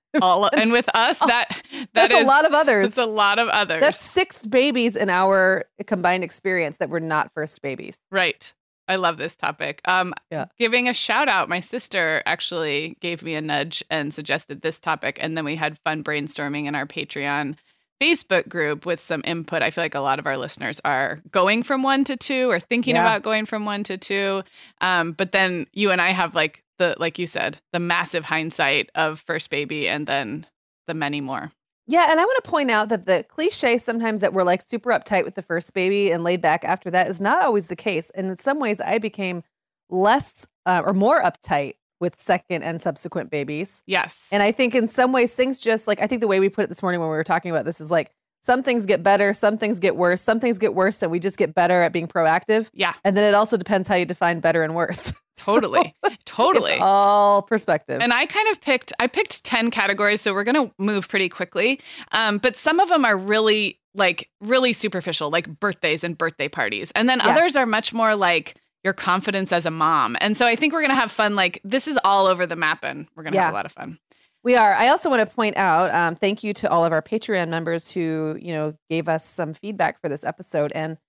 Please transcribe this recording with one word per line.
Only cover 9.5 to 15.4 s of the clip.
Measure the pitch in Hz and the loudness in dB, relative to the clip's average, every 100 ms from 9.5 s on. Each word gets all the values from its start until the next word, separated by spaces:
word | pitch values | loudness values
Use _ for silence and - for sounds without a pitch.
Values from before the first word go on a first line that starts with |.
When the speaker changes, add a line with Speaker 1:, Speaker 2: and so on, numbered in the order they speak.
| 151 147 151 | -4 -8 -4
Speaker 1:
Um, | - 180 180 - - | 0 0 0 -6 -10
Speaker 2:
Yeah. | 160 135 - | -10 -10 -4
Speaker 1:
giving | 233 247 247 | 0 2 0
a | |
shout | 247 - 226 285 | -2 0 0 2
out, | 190 - | 0 0
my | 175 | -4
sister | - 240 - 196 165 156 | -6 -10 -6 -2 0 0
actually | - 170 - 175 156 143 160 - | -2 -4 -4 -4 -4 -4 -6 -8
gave | 175 170 | -8 -8
me | 160 | -6
a | 156 | -6
nudge | 156 147 156 - - | -4 -4 -4 -8 -6
and | 156 147 | -4 -4
suggested | 151 147 147 - 143 | -8 -6 -6 -6 -8
this | 160 156 | -6 -6
topic, | - 151 - - | -4 -4 -4 -6
and | 160 | -6
then | 160 | -4